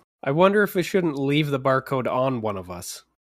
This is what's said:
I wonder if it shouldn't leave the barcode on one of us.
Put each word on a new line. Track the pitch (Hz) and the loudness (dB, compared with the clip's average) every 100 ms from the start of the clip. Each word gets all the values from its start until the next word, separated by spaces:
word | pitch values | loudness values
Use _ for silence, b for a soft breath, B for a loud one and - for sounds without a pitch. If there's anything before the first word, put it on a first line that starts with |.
| _ _ | _ _
I | 139 | -4
wonder | 151 190 208 | 2 4 4
if | 196 185 | 2 0
it | |
shouldn't | 165 190 170 139 | 0 0 0 0
leave | 139 147 147 | 0 2 2
the | 135 | 0
barcode | 135 131 - 135 113 | 2 0 0 -2 0
on | 120 135 123 | 0 0 0
one | 107 98 | -4 -6
of | 87 | -8
us. | 90 - - - _ | -12 -12 -14 -18 _